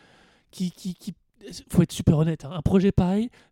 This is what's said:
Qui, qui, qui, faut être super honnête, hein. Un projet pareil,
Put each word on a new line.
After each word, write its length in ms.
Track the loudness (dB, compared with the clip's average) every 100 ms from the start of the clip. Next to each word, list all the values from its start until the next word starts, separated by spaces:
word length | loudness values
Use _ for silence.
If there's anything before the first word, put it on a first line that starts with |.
| _ _ _ _ _
Qui, 180 | -8 -8
qui, 240 | -8 -12
qui, 200 | -10 -14 -16 _ _ -20 -20 0
faut 140 | 2
être 100 | 2
super 240 | 0 2 2
honnête, 260 | 2 -2
hein. 80 | -8
Un 100 | -4
projet 300 | 2 4 4
pareil, 360 | 2 0 0 -4 _ _